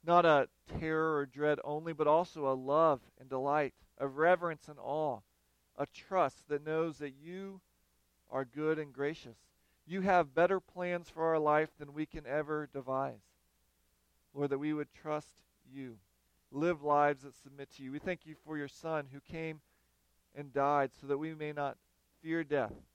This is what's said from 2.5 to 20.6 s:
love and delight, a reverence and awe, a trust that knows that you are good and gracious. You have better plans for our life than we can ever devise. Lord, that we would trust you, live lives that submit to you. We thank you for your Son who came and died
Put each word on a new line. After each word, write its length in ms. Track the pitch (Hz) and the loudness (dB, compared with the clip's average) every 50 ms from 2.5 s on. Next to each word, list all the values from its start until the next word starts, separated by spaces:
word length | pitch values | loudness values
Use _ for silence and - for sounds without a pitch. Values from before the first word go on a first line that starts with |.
| 131 | 0
love 460 | 131 127 131 143 156 165 160 143 127 - - _ _ | -2 0 0 4 4 6 6 4 2 -2 -20 _ _
and 100 | 127 131 | -12 -6
delight, 440 | 135 131 131 143 143 151 147 131 _ _ - _ _ | -4 -2 0 0 2 0 0 -2 _ _ -20 _ _
a 100 | _ 135 | _ -6
reverence 600 | 139 131 143 160 170 180 170 175 170 160 147 - | -6 -2 2 4 4 4 4 2 -6 -6 -8 -14
and 120 | - 151 135 | -20 -20 -14
awe, 400 | - 127 143 156 156 147 123 107 _ _ _ _ _ _ _ _ _ _ _ | -8 -6 -4 -2 -2 -2 -2 -4 _ _ _ _ _ _ _ _ _ _ _
a 100 | - 139 | -8 -8
trust 600 | - _ - - - 196 185 165 135 - - _ | -8 _ -20 -12 -4 0 2 2 0 0 -8 _
that 180 | _ 147 143 147 | _ -6 -6 -4
knows 340 | 156 156 160 165 165 151 131 | -4 -2 -2 -2 -2 -4 -8
that 140 | 147 143 135 139 | -12 -12 -12 -14
you 380 | 147 165 180 190 196 196 196 190 _ _ _ _ _ _ _ _ _ _ _ _ _ _ | -18 -14 -14 -12 -12 -12 -14 -18 _ _ _ _ _ _ _ _ _ _ _ _ _ _
are 160 | - 135 135 | -6 -6 -6
good 340 | 120 _ 147 151 156 160 156 | -4 _ -2 0 0 0 0
and 140 | 151 143 123 | -4 -10 -6
gracious. 440 | 127 143 147 165 - - 123 113 _ _ _ _ _ _ _ _ _ _ | -4 -4 -4 -4 -6 -14 -20 -20 _ _ _ _ _ _ _ _ _ _
You 160 | 151 170 196 | -8 -6 -2
have 320 | 185 202 185 180 165 139 127 | 0 4 4 4 2 2 2
better 280 | 160 170 180 196 185 | 2 4 4 4 0
plans 480 | _ _ _ 180 180 180 175 175 170 - | _ _ _ -8 -6 -4 -4 -6 -8 -10
for 160 | - 160 160 | -6 -2 0
our 140 | 165 160 160 | 2 2 2
life 300 | 151 151 151 151 156 151 _ | 4 4 4 4 2 0 _
than 160 | _ 151 143 143 | _ -18 -14 -8
we 120 | 151 156 | -8 -8
can 200 | _ - 165 147 | _ -8 -14 -8
ever 440 | 120 135 156 147 147 156 151 151 139 | -4 -4 -4 -2 -2 -4 -6 -6 -8
devise. 480 | - 139 127 127 131 131 135 139 120 107 _ _ _ _ _ _ _ _ _ _ _ _ _ _ _ _ _ _ _ _ _ _ _ | -10 -12 -6 -4 -4 -2 -4 -4 -8 -12 _ _ _ _ _ _ _ _ _ _ _ _ _ _ _ _ _ _ _ _ _ _ _
Lord, 180 | 139 143 139 | -4 -2 -2
that 60 | 139 | -2
we 160 | 139 147 151 151 | -2 -2 -4 -4
would 200 | 151 147 _ _ | -4 -6 _ _
trust 480 | - - 156 151 151 151 - _ _ _ _ _ _ _ 131 | -16 -8 -6 -6 -6 -6 -10 _ _ _ _ _ _ _ _
you, 280 | 131 139 135 127 113 104 _ _ _ _ _ _ _ _ _ _ | -14 -14 -12 -12 -14 -18 _ _ _ _ _ _ _ _ _ _
live 320 | - 139 156 175 175 147 | -4 0 0 0 0 0
lives 420 | 143 147 147 143 147 147 147 131 131 | 2 2 4 6 6 4 2 0 -8
that 120 | 143 120 | -20 -20
submit 360 | - _ 135 139 139 139 _ | -20 _ -20 -16 -16 -16 _
to 120 | - - 139 | -16 -14 -12
you. 80 | 131 | -10
We 80 | 135 151 | -10 -6
thank 260 | - 190 180 - _ | -4 -6 -6 -6 _
you 100 | 156 156 _ _ | -20 -20 _ _
for 120 | 147 156 | -10 -8
your 120 | 151 143 135 | -8 -8 -8
Son 380 | - - - 160 160 151 143 135 | -12 -10 -6 -4 -4 -4 -4 -8
who 80 | 131 143 | -16 -20
came 400 | _ - - 165 160 160 156 151 _ _ _ _ _ _ _ _ _ _ _ _ _ _ _ | _ -14 -12 -8 -8 -8 -10 -12 _ _ _ _ _ _ _ _ _ _ _ _ _ _ _
and 200 | 139 147 139 127 | -14 -14 -6 -2
died 380 | 143 | 0